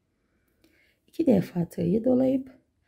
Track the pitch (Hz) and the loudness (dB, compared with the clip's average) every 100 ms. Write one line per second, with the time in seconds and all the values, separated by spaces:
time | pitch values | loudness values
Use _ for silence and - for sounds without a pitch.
0 | _ _ _ _ _ _ _ _ _ _ | _ _ _ _ _ _ _ _ _ _
1 | _ - 320 190 - 175 170 - 170 226 | _ -2 2 2 0 -6 -6 -4 -2 0
2 | 254 254 262 269 - - _ _ | 0 0 0 -2 -6 -18 _ _